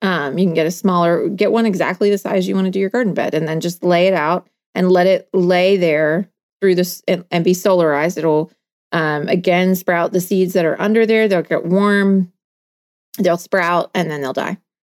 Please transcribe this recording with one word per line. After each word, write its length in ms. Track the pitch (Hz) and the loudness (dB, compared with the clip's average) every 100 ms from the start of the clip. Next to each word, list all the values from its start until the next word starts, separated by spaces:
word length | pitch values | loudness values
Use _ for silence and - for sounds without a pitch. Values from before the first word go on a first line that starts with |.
Um, 340 | 190 175 143 147 | -4 -2 -4 -2
you 60 | |
can 80 | 190 | 0
get 120 | 165 156 | 0 -2
a 40 | |
smaller, 580 | 175 196 180 170 170 - | -2 0 2 2 0 -2
get 220 | 196 208 | -2 0
one 120 | 226 226 | 2 0
exactly 440 | 180 - 185 202 | 0 -4 -2 -2
the 80 | 202 | -2
size 280 | 202 202 185 | -2 -2 -2
you 80 | |
wanna 160 | 196 190 | -2 -2
do 80 | 196 | -2
your 120 | 190 | -2
garden 240 | 247 226 | -2 -2
bed, 180 | - - | -2 -2
and 160 | - 156 | -2 -4
then 120 | 160 | -4
just 220 | 170 175 | -6 -4
lay 240 | 180 170 185 | 0 2 2
it 40 | |
out 320 | 180 151 180 - _ _ | 2 0 -2 -6 _ _
and 180 | - 185 | -2 2
let 140 | 185 180 | 4 4
it 220 | 185 - | 2 0
lay 440 | - 180 180 185 196 | 0 2 2 2 2
there 500 | 175 151 156 160 196 _ _ _ | 2 2 2 0 -4 _ _ _
through 140 | 196 | 0
this 280 | 180 180 - - | 2 0 -4 -4
and, 160 | 180 - | -4 -2
and 140 | 175 | -2
be 80 | 170 | 0
solarized. 640 | 180 208 185 160 143 160 160 | 0 2 2 2 2 -2 -2
It'll, 340 | 160 151 160 _ _ _ _ | 0 0 -2 _ _ _ _
um, 340 | 170 156 151 - | -4 -2 -2 -2
again, 460 | 180 185 175 185 | -2 0 2 2
sprout 380 | 185 - 170 165 | 0 0 0 0
the 80 | 185 | -2
seeds 320 | 175 196 185 | -2 0 0
that 140 | 185 165 | 0 0
are 140 | - | 0
under 260 | 202 220 220 | 0 2 2
there. 220 | 220 220 | 2 2
They'll 140 | 185 | 0
get 220 | 151 160 | -2 -4
warm, 640 | 170 185 202 202 196 190 180 _ _ _ _ _ _ _ _ - | 0 0 2 2 2 2 0 _ _ _ _ _ _ _ _ -2
they'll 200 | 180 175 | 0 0
sprout, 520 | - 196 170 175 - | -2 -2 0 0 -2
and 160 | 180 165 | -4 -4
then 100 | 147 | -4
they'll 120 | 135 | -6
die. 240 | 135 151 196 _ _ _ | -6 -6 -8 _ _ _